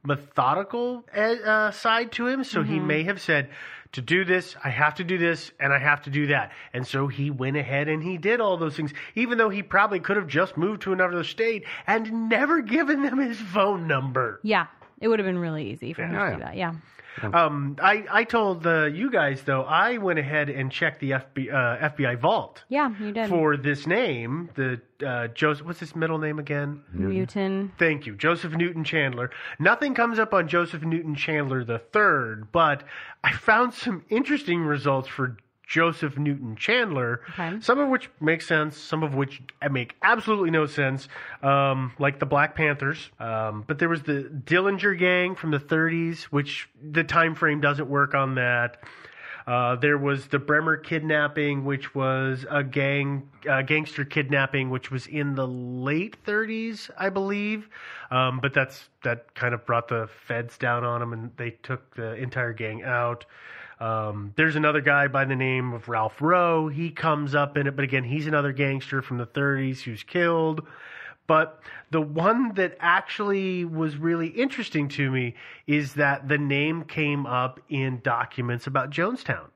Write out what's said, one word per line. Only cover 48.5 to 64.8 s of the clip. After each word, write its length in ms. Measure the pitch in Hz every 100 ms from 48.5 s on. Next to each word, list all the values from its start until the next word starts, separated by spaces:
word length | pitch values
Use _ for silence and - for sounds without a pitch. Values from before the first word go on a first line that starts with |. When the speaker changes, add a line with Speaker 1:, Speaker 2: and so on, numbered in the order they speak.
| 120 120 - - - - - - - -
Speaker 1:
Uh, 300 | 123 123 123
there 200 | 147 147
was 300 | 139 139 -
the 120 | 143
Bremer 380 | 143 151 160 156
kidnapping, 880 | - 165 156 151 147 147 147 139
which 300 | 139 139 -
was 500 | 139 131 131 131 127 135
a 120 | 143
gang, 680 | 135 143 139 139 139 139 139 - 151
uh, 140 | 135
gangster 420 | 135 156 151 -
kidnapping, 640 | 139 156 135 143 135 139 131
which 220 | 127 -
was 160 | 131 -
in 300 | 151 143 135
the 120 | 131
late 680 | 127 123 127 131 156 208 - -
thirties, 640 | 208 220 226 226 214 - -
I 100 | 190
believe. 600 | 196 196 202 208 214 214 - - - -
Um, 300 | 127 131 131
but 120 | 135
that's, 380 | 139 131 - - _
that 300 | 123 117 -
kind 200 | - 123
of 100 | 120
brought 240 | - 117 117
the 200 | 117 110 - -
feds 320 | 120 120 -
down 260 | 127 120
on 160 | 120 120
him, 140 | 120
and 160 | 117 113 -
they 140 | 117 -
took 320 | - 127 _
the 200 | - 113 113
entire 360 | 127 131 120
gang 300 | 110 110 101
out. 420 | 120 120 120 120 - - - - - -
Um, 500 | 113 110 107 104 101 101
there's 180 | 160 151
another 240 | 151 151